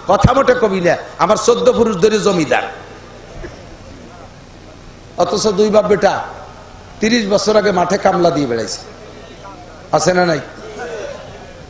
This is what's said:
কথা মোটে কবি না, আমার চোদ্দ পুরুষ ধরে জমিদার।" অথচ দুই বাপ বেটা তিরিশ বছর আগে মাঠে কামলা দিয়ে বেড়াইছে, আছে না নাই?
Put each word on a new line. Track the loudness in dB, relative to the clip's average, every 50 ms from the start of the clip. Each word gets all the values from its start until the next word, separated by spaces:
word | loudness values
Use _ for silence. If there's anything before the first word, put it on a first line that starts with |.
| -2 0
কথা | 2 2 4 4 4
মোটে | 4 4 4 2 2
কবি | 2 0 0 0
না, | 0 0 0 0 -4 -10 -4 -2
আমার | 2 2 2
চোদ্দ | 2 2 2 2 4 4 2 2
পুরুষ | 4 2 0 2
ধরে | 2 2 2 2 2
জমিদার।" | 2 0 0 0 0 0 0 0 -2 -4 -10 -14 -18 -18 -20 -20 -20 -20 -20 -20 -20 -20 -16 -16 -16 -16 -16 -18 -20 -20 -20 -20 -20 -20 -20 -20 -20 -20 -20 -20 -20 -20 -20 -20 -20 -20 -20 -20 -20 -20 -20 -20 -20 -20 -20 -20 -20 -12 -2 -2
অথচ | 0 0 0 0 -2
দুই | 0 2 2 2 4
বাপ | 4 2 4
বেটা | 4 2 2 2 2 0 0 -4 -8 -12 -16 -18 -18 -20 -20 -20 -20 -20 -20 -20 -20 -8 -4
তিরিশ | 0 0 0 0 0 0
বছর | 0 0 0 2 2
আগে | 2 2 2 2
মাঠে | 0 0 0 -2 0
কামলা | 0 0 2 2 2 2
দিয়ে | 2 0 -2
বেড়াইছে, | -2 -2 -4 -4 -6 -8 -12 -14 -16 -20 -20 -20 -20 -20 -20 -20 -20 -20 -20 -20 -20 -20 -20 -20 -20 -20 -20 -6 -2 -2
আছে | 0 2 2 2
না | 2 2
নাই? | 2 0 -2 -6 -10 -16 -18 -18 -16 -14 -12 -12 -10 -10 -10 -10 -12 -12 -14 -16 -18 -18 -18 -20 -20 -20 -20 -20 -20